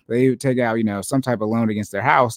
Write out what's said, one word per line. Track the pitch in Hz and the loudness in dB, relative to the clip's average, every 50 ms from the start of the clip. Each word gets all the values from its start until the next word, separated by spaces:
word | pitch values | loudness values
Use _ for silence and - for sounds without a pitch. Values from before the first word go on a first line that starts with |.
| _ - | _ -4
But | 113 | 0
they | 123 131 131 123 | 2 4 4 2
take | 113 - 135 127 123 | 2 0 0 0 0
out, | 123 117 113 | 0 0 0
you | 113 | 0
know, | 110 107 101 98 | 0 0 -2 -4
some | 95 - 139 135 | -4 -2 -2 -2
type | 127 131 120 101 | 0 0 -2 -2
of | 107 107 | -2 -2
loan | 113 117 117 110 | 0 0 0 0
against | 104 104 104 - | 0 -2 -4 -4
their | - 98 | -6 -2
house | 110 139 156 143 127 117 - | 0 2 2 2 2 0 -2